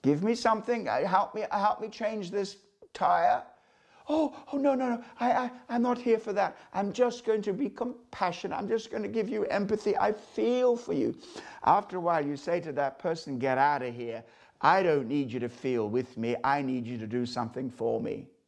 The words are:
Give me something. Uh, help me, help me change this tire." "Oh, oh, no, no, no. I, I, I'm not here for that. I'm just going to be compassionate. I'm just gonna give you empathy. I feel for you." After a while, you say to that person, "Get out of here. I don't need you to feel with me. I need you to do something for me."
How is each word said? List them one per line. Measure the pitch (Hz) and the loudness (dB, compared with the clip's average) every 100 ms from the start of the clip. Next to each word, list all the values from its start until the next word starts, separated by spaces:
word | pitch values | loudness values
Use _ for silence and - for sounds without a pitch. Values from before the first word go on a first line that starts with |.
Give | 135 147 | 2 2
me | 202 233 | 2 0
something. | 233 214 220 233 120 | 2 0 0 -4 0
Uh, | 117 180 | 0 2
help | 185 202 | 2 0
me, | 214 208 | -4 -4
help | 202 208 - | 0 2 0
me | 220 | -6
change | - 220 220 175 | -6 -4 -4 -4
this | 202 190 - _ _ - | -4 -4 -8 _ _ -20
tire." | - - 175 170 - - - _ _ _ - - | -2 2 4 4 2 -2 -20 _ _ _ -20 -2
"Oh, | 302 302 - - | 0 0 -2 -6
oh, | 285 | 0
no, | 277 262 | 2 2
no, | 254 | 0
no. | 233 - - | -2 -6 -2
I, | 240 | 2
I, | 254 247 - - | 2 0 -6 -4
I'm | 233 | 0
not | 247 240 | 2 2
here | 240 226 | 2 2
for | 220 | 2
that. | 202 185 - - | 0 0 -2 -8
I'm | - 202 | -4 -2
just | 202 247 240 | 2 2 2
going | - 220 | 0 0
to | 208 | 2
be | 190 277 | -2 -2
compassionate. | - 247 - - - 185 170 190 160 | -2 -6 -6 -16 -2 -2 -2 -6 -4
I'm | 196 | -2
just | 220 220 | -2 -2
gonna | - 202 | -6 -4
give | 226 208 | -2 -2
you | 240 196 | -2 0
empathy. | 202 202 214 214 - | 0 0 0 0 2
I | 208 | 2
feel | 214 - - 220 247 254 233 | 0 -6 -2 0 4 4 2
for | - | -2
you." | - 117 - - - - - | -2 0 -4 -12 -16 -16 -2
After | - 180 196 185 | 4 4 2 -4
a | |
while, | 175 170 | 0 0
you | 143 143 | 0 -4
say | - 170 | -2 -2
to | 156 | -2
that | 139 139 - | -2 -2 -2
person, | 180 165 - 131 | -4 -4 -6 -2
"Get | 131 131 | 0 4
out | 143 143 | 4 2
of | 127 | -4
here. | 120 117 113 - - - _ | -6 -8 -8 -12 -20 -20 _
I | 147 185 | 4 4
don't | 180 147 120 | 4 2 2
need | 143 135 | -2 -2
you | 123 | -4
to | 123 | -6
feel | 120 131 120 107 | -4 -2 0 0
with | 120 127 - | 0 -2 -4
me. | 117 117 | -4 0
I | 131 143 | 2 0
need | 135 127 113 | 0 -4 -4
you | 120 | -6
to | 110 | -4
do | 120 123 | -4 -2
something | 123 117 123 131 | -4 -6 -4 -8
for | - 113 113 | -4 -2 -2
me." | 117 107 - _ | -2 -6 -10 _